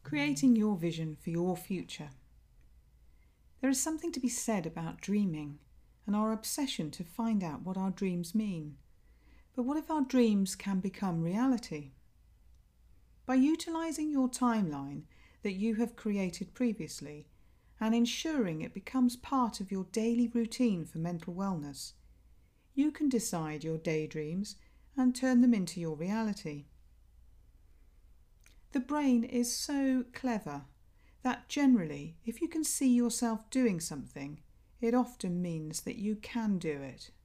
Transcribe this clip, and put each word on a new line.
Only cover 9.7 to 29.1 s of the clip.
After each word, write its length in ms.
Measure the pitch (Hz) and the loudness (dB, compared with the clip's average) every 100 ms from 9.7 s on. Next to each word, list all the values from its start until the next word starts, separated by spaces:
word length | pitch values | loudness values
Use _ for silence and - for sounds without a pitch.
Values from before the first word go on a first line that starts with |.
| 302 | -2
if 140 | 302 | 0
our 120 | 311 | 0
dreams 520 | 262 254 233 202 190 | 2 4 6 4 0
can 240 | - 202 190 | -2 -2 -2
become 460 | 190 - 190 170 | -2 -2 -2 0
reality? 680 | 165 196 262 247 - 156 139 - - _ - - - - _ _ - - _ - - | 0 2 2 2 -2 -10 -10 -20 -20 _ -20 -20 -20 -20 _ _ -20 -20 _ -14 2
By 80 | |
utilising 800 | 262 277 320 339 330 330 320 302 | 4 6 4 0 -2 -2 -2 0
your 160 | 285 254 | 2 0
timeline 760 | 254 247 226 180 143 139 143 - - - - | 2 2 2 0 -2 -6 -10 -12 -20 -20 -8
that 120 | 208 | -6
you 200 | 190 220 | -2 0
have 220 | 214 233 - | 0 -2 -2
created 580 | 214 202 185 170 180 | -2 0 -2 -4 -12
previously 720 | - 247 202 151 - 156 151 - - - _ _ - | -2 -2 -2 -8 -10 -12 -14 -18 -20 -20 _ _ -4
and 120 | 220 | 0
ensuring 680 | 233 240 - 320 302 196 156 | 2 2 0 -2 0 0 -2
it 100 | 160 | -6
becomes 440 | 196 - 262 247 240 | -10 -2 4 4 2
part 420 | - 269 233 - | -2 0 0 -2
of 140 | 190 | -6
your 160 | 190 185 | -4 -2
daily 380 | - 226 233 240 | 0 2 2 2
routine 560 | 233 226 - 247 185 | 2 -2 2 2 2
for 140 | 160 160 | -2 -4
mental 360 | 165 170 - | -4 -4 -6
wellness, 600 | 175 196 170 143 135 - - - - - - - _ _ 269 | -4 -2 -2 -4 -10 -14 -16 -20 -20 -20 -20 -20 _ _ 0
you 160 | 302 | 0
can 160 | 294 294 | 2 2
decide 560 | 247 - 175 156 151 | 2 0 -2 -2 -4
your 140 | 160 160 | -4 -2
daydreams 760 | 160 156 156 160 151 180 208 - - - - - | 0 0 -2 -4 -4 -4 -6 -10 -20 -20 -8 2
and 200 | 254 247 | 2 4
turn 240 | 262 247 | 4 6
them 120 | 247 | 8
into 280 | 220 175 180 | 6 0 -4
your 160 | 165 151 | -6 -4
reality. 720 | 175 220 214 202 160 147 139 - - - - - - - - - - - - - - - - - - - - 277 | -2 0 -2 -4 -6 -10 -12 -20 -20 -20 -20 -20 -20 -20 -20 -20 -20 -20 -20 -20 -20 -20 -20 -20 -20 -20 -6 -4
The 40 | |
brain 440 | 254 294 285 | -2 0 4